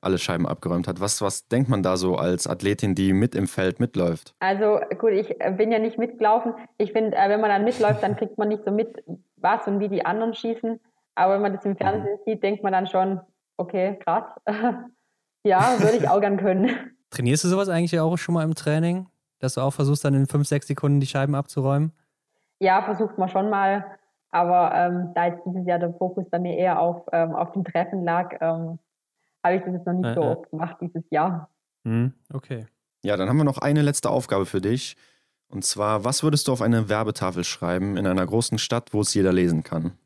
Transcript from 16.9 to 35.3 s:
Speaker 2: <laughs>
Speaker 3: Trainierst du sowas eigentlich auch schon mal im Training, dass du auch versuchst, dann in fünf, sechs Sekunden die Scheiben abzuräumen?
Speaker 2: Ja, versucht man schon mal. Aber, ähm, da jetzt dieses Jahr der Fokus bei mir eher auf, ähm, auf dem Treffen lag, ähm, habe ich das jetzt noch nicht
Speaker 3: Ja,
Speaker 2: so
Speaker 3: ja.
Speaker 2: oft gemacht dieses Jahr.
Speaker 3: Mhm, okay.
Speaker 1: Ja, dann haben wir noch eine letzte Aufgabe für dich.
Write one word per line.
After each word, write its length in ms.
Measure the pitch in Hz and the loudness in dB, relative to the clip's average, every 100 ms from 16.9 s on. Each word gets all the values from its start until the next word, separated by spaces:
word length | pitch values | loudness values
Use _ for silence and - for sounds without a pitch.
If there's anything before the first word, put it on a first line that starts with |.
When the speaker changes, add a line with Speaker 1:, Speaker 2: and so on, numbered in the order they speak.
| _ | _
Speaker 2:
<laughs> 100 | _ | _
Speaker 3:
Trainierst 340 | - 120 151 | -4 0 2
du 40 | 175 | 2
sowas 200 | 190 196 | 2 2
eigentlich 300 | 170 170 170 | 0 2 2
auch 160 | 160 170 | 2 0
schon 180 | - | 0
mal 100 | 170 | 0
im 100 | 160 | 0
Training, 520 | 156 - 151 170 180 185 _ _ _ | -2 0 0 2 -2 -6 _ _ _
dass 160 | 127 | -6
du 60 | - | 0
auch 100 | 131 | -2
versuchst, 320 | - 139 147 | 0 2 2
dann 100 | 147 | 2
in 120 | 139 135 | 2 2
fünf, 200 | 147 147 | 2 2
sechs 200 | 143 - | 0 -2
Sekunden 340 | 143 147 143 | -2 2 2
die 60 | 135 | 2
Scheiben 280 | 147 139 | 0 0
abzuräumen? 580 | 143 143 - 131 143 156 - _ _ _ _ _ _ | -2 -4 -2 0 2 0 -6 _ _ _ _ _ _
Speaker 2:
Ja, 240 | 190 190 | 2 2
versucht 360 | 220 196 214 - | 2 -2 -4 -2
man 100 | 185 | 0
schon 220 | 190 202 | 0 0
mal. 340 | 196 196 202 - - _ _ _ | 2 2 0 -4 -18 _ _ _
Aber, 420 | - 175 180 175 | 0 4 4 4
ähm, 360 | 175 175 180 175 | 4 2 0 -2
da 120 | - 175 | 0 0
jetzt 160 | 175 | -2
dieses 220 | 190 180 175 | -6 -4 0
Jahr 120 | 175 | 0
der 140 | 170 | 0
Fokus 300 | 170 185 180 175 | -2 -4 -4 -4
bei 80 | 175 | -4
mir 180 | 175 170 | -2 0
eher 220 | 185 170 | 0 2
auf, 220 | 170 175 - | 0 -2 -4
ähm, 220 | 170 165 | 0 0
auf 180 | - 170 | -2 -4
dem 120 | 196 | -4
Treffen 400 | 175 170 185 196 | -4 -2 -2 -2
lag, 280 | 175 170 175 - | -2 -2 -2 -4
ähm, 380 | 165 165 165 165 _ _ _ _ _ _ | -4 -2 -6 -10 _ _ _ _ _ _
habe 140 | 180 185 | 0 0
ich 60 | |
das 100 | 190 | -2
jetzt 140 | 180 180 | -6 -2
noch 80 | |
nicht 100 | 180 | -2
Speaker 3:
Ja, 100 | 120 | 0
Speaker 2:
so 60 | 117 | 0
Speaker 3:
ja. 60 | 151 | 0
Speaker 2:
oft 180 | 165 - | -2 -6
gemacht 260 | 156 175 - | -8 -8 -6
dieses 200 | 175 175 165 | -10 -8 -4
Jahr. 380 | 151 170 170 151 _ _ _ | -2 0 -2 -8 _ _ _
Speaker 3:
Mhm, 280 | 117 113 123 131 _ | -4 0 0 -4 _
okay. 340 | 139 - 123 110 _ _ _ | -12 -10 -12 -12 _ _ _
Speaker 1:
Ja, 140 | 98 101 | -4 0
dann 120 | 92 | 2
haben 80 | 135 | 2
wir 60 | |
noch 140 | 151 135 | 2 0
eine 220 | 143 147 | 0 2
letzte 280 | 147 143 104 | 2 2 0
Aufgabe 340 | 123 - 98 92 | -2 0 -2 0
für 140 | 98 | -2
dich. 360 | 98 123 - - _ _ _ | 0 -2 -4 -14 _ _ _